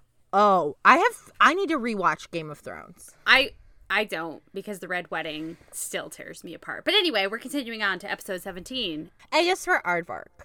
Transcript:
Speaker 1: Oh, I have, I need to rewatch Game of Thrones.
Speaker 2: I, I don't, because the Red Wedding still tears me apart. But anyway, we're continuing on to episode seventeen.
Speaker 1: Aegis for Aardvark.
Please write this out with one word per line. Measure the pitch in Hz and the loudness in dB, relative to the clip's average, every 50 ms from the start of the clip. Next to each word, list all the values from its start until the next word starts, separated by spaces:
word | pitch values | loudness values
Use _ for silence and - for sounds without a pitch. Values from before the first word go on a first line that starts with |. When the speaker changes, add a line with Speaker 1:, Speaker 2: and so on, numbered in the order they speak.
| _ _ _ _ _ _ - | _ _ _ _ _ _ 4
Speaker 1:
Oh, | 196 208 208 196 180 160 147 135 - - | 6 6 8 6 6 4 0 -4 4 6
I | 196 240 302 | 8 8 8
have, | 381 480 453 - - - - - | 6 4 2 -2 -8 -20 0 4
I | 202 247 311 | 4 4 4
need | 381 - 285 | 4 0 0
to | 320 285 | 0 0
rewatch | 220 240 220 202 175 165 156 - - - | 0 -2 -2 0 0 0 0 0 -4 -8
Game | - 170 156 151 | -8 -8 -8 -8
of | 147 - | -12 -14
Thrones. | - - 90 80 - - 175 - - - - _ _ | -14 -14 -14 -14 -16 -18 -20 -20 -20 -20 -20 _ _
Speaker 2:
I, | 208 233 262 277 - - - - - - - - - | 6 6 6 6 2 -4 -12 -20 -20 -20 -20 -8 -4
I | 190 202 214 | -2 -2 -2
don't, | 208 196 160 165 165 143 - - _ - | -2 -4 -6 -6 -8 -10 -12 -16 _ -14
because | 196 196 - 208 180 | -12 -10 -10 -10 -10
the | 190 175 | -8 -6
Red | 180 180 175 170 | -6 -6 -6 -6
Wedding | - 165 160 160 151 151 156 160 170 - - _ | -6 -6 -6 -6 -8 -8 -8 -10 -12 -14 -18 _
still | - - - - - 180 - 160 | -12 -10 -10 -8 -8 -8 -8 -10
tears | - - - - - - - | -14 -16 -16 -16 -16 -16 -16
me | 180 170 | -16 -16
apart. | - - - 147 - - | -14 -12 -12 -12 -6 -2
But | 302 349 | 0 2
anyway, | 415 381 339 254 208 190 | 2 2 2 0 0 0
we're | 196 208 240 | -2 -4 -8
continuing | - 262 262 294 262 226 233 220 214 | -10 -8 -6 -6 -6 -6 -6 -4 -2
on | 196 185 175 | -2 -2 -2
to | 190 - | -4 -8
episode | 185 196 - - 196 180 - | -8 -8 -6 -8 -8 -8 -8
seventeen. | 202 185 185 175 - 254 262 233 185 156 151 160 170 - _ - _ - | -10 -12 -12 -12 -10 -8 -6 -6 -6 -6 -8 -10 -12 -16 _ -12 _ 0
Speaker 1:
Aegis | 311 349 349 381 359 - | 2 2 2 0 -2 0
for | 339 359 294 - | 0 0 0 0
Aardvark. | 175 175 170 170 - 101 80 - - _ - - | 0 -2 -2 -4 -6 -10 -12 -12 -16 _ -20 -20